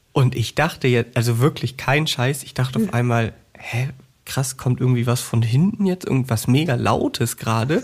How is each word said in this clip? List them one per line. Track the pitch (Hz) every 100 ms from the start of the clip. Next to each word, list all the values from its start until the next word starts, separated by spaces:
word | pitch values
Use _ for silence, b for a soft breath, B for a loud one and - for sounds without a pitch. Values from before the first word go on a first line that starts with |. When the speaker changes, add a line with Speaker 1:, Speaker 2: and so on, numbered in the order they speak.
| _
Speaker 1:
Und | - 127 127
ich | 113 -
dachte | 156 - 131
jetzt, | 120 117 120
also | 117 117
wirklich | 139 156 120 -
kein | - 143 156
Scheiß, | - 123 139
ich | -
dachte | - 131 113
auf | 113
Speaker 2:
Hm. |
Speaker 1:
einmal, | 120 120 117 110 - _ -
„Hä, | - 117 135 - - _ -
krass, | - 139 -
kommt | 135 123
irgendwie | 127 123 117
was | 123
von | - 113
hinten | 113 127 185 - 196
jetzt, | 180 -
irgendwas | 131 127 110 -
mega | 131 160 123
Lautes | 107 117 285 - 113 -
gerade?“ | 117 113 120 180